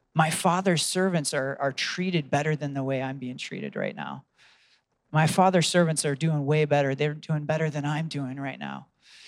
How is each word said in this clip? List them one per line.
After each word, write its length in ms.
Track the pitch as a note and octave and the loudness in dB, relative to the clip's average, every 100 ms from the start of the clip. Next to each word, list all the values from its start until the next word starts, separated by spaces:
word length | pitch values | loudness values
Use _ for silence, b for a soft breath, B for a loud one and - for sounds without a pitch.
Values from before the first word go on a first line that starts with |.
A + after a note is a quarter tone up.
| _ | _
"My 160 | D#3+ D#3+ | 0 2
father's 560 | - F3 F3 F#3+ D#3+ - | 2 2 2 2 2 0
servants 480 | F#3 F#3+ F3 C#3+ | 0 0 0 -2
are, 240 | C#3+ C3+ C#3 | -2 -2 -2
are 140 | C#3 | -4
treated 580 | - - - F#3 E3+ C3+ | -2 -4 -2 0 0 0
better 240 | C#3+ D#3 D3+ | 0 0 -2
than 180 | D3 | -2
the 80 | C#3 | -4
way 200 | C3+ C3 | -2 -2
I'm 160 | C3 C3+ | -4 -6
being 200 | B2+ C3 | -8 -10
treated 380 | - - - - | -10 -8 -8 -4
right 180 | - | -6
now. 300 | - C#2+ - - _ b b b b b _ _ | -6 -10 -12 -16 _ b b b b b _ _
My 160 | D#3 D#3+ | 2 4
father's 400 | - F#3+ F#3 - | 6 6 6 4
servants 380 | F3+ E3 D#3 D3 | 4 4 2 -2
are 100 | C3+ | 0
doing 300 | D#3+ D3 C#3 | 0 2 2
way 180 | D3+ | 2
better. 320 | D3+ C#3+ C#3 C3+ | 4 2 2 0
They're 180 | D3 | -2
doing 300 | D3+ - D#3 | -2 -4 -4
better 260 | D3 D#3 D#3 | -2 -2 -2
than 140 | C#3+ | -2
I'm 240 | D3 D3+ D#3+ | -2 -2 -4
doing 320 | C#3+ C3 C#3 | -6 -6 -6
right 180 | C#3 B2+ | -8 -8
now." 300 | - - - _ B B | -10 -10 -14 _ B B